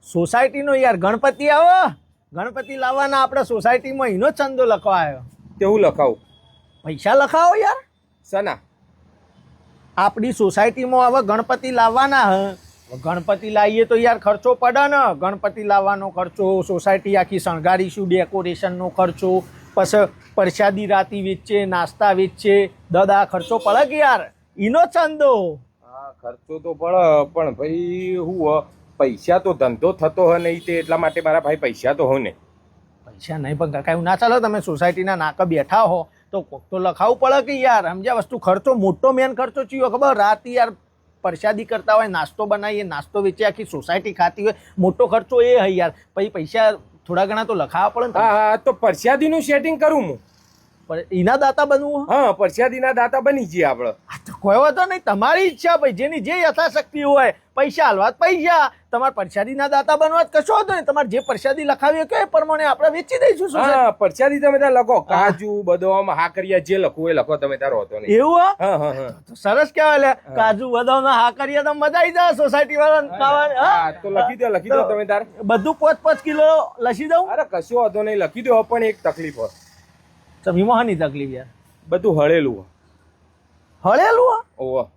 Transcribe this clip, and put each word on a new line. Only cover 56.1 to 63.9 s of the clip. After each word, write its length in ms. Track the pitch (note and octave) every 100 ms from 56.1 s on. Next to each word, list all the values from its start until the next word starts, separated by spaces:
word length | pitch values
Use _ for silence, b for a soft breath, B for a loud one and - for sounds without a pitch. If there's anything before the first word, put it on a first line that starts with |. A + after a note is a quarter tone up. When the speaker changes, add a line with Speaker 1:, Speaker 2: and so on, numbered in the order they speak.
| D#4+ G#3
Speaker 1:
જે 100 | F4+
યથાશક્તિ 600 | E4 - E4 D4+ D4 D4
હોય, 320 | C#4+ C#4+ B3 - b -
પૈસા 300 | C#4+ D4 D#4+
હાલવા 260 | G3 G#3
તો 60 | -
પૈસા, 520 | E4+ F4+ D#4+ E4+ C#4 b b
તમારે 240 | A#3+ C4 C4
પ્રસાદીના 500 | F#3 G3+ G#3+ C4+ C#4+
દાતા 240 | C#4 D4 D4+
બનવા 260 | D#4 E4 D#4+
તો 160 | D#4
કશો 120 | D4+
વાંધો 200 | G#4+ G4+
નહીં, 120 | F#4 C#4+
તમારે 240 | C#4+ C4
જે 120 | A3+ C4
પ્રસાદી 380 | A3+ C4+ C#4 D4
લખાવી 320 | C#4+ C#4+ D#4+
હોય 80 | D#4+
કે 160 | A4+
એ 80 | G4+ D#4+
પ્રમાણે 300 | D#4 D#4 D4+
આપણે 220 | C4+ D#4 D#4
વેચી 240 | - B4+
દઈશું 260 | C5 E4+ F#4
સોસાયટી. 340 | A#3 C4 C4+
Speaker 2:
હા, 80 | A#3+